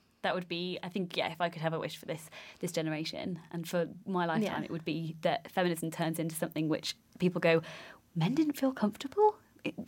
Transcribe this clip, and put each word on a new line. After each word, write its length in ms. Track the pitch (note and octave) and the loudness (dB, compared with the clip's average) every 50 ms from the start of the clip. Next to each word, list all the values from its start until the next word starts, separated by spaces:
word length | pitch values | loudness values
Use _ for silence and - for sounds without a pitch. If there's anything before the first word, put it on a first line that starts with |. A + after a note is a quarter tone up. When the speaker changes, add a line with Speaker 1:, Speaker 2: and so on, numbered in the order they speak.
| _ _ _ _ | _ _ _ _
Speaker 1:
That 140 | - F#3+ D#3 | -2 0 0
would 120 | F#3 F3+ | 0 -2
be, 320 | - E3+ E3+ F3 F3+ F3 - - | -4 -4 -4 -4 -4 -6 -6 -8
I 80 | F3+ | -4
think, 260 | F3 G3 F3+ F3 - | -2 -2 -2 -2 0
yeah, 160 | E3+ A#2+ F#2 D#3+ | -2 -2 -2 0
if 80 | D#3+ | 0
I 80 | F3 E3+ | -2 -2
could 140 | E3+ D#3+ D#3+ | -2 0 -2
have 100 | D#3+ D#3+ | 0 0
a 60 | D#3+ | 0
wish 180 | - D3+ - | -4 -6 -8
for 80 | - - | -10 -8
this, 240 | - E3 E3 - - - - - - - - | -8 -8 -8 -8 -14 -16 -18 -18 -16 -12 -6
this 100 | - E3+ | -6 -2
generation 680 | - E3+ D#3 D#3 D#3 D3+ D#3+ - - - - F#3+ F3 D#3+ - - | -2 0 0 0 -2 -2 -4 -6 -6 -6 -6 -6 -6 -6 -8 -10
and 160 | - E3+ E3 | -8 -8 -6
for 220 | - - F3 E3+ - - - - | -2 0 0 0 0 -4 -12 -6
my 200 | G3 F#3+ F3+ F3 | -2 0 2 2
lifetime, 340 | E3+ D#3+ D#3+ G#3+ F#3 - D3+ | 2 2 2 2 2 0 -2
Speaker 2:
Yeah. 40 | D3+ | -2
Speaker 1:
it 40 | - | -4
would 140 | - E3 - | -6 -6 -4
be 320 | E3+ D3+ E3 E3 D#3 - - - | -2 -2 -2 -2 -4 -6 0 2
that 280 | F3 D3+ - - - | 2 2 2 -2 -2
feminism 400 | - F#3+ F3+ F3 E3 E3 - E3 | 0 2 2 2 2 0 -2 -4
turns 280 | D#3+ - E3 E3 D#3+ E3+ | -2 0 0 0 0 0
into 160 | D#3+ E3 D#3+ | -2 -2 -2
something 320 | - F3+ D#3+ - D3+ D#3+ D3+ | -2 -4 -2 0 0 2 2
which 280 | D#3 - - - - - _ _ - - | 2 0 0 -4 -8 -8 _ _ -4 2
people 220 | F3+ F3+ F3 F3+ | 2 2 2 4
go, 220 | - E3 E3 E3 D#3+ - - - - - - - _ _ - | 6 6 6 6 4 0 -12 -14 -14 -16 -18 -20 _ _ 0
"Men 200 | E3+ D#3+ G3 C4 | 2 2 4 4
didn't 240 | D#4 D#4+ D4+ C#4+ - | 4 4 2 2 2
feel 140 | C4+ C4 C4 | 2 2 2
comfortable, 640 | - A3 G#3 G#3 - - C#4 - G4+ G#4+ G#4+ G#4 - - _ _ - - | 2 0 0 0 -2 -10 -6 2 6 6 6 4 2 -14 _ _ -8 -8
it, 100 | - - - - | -8 -6 -4 4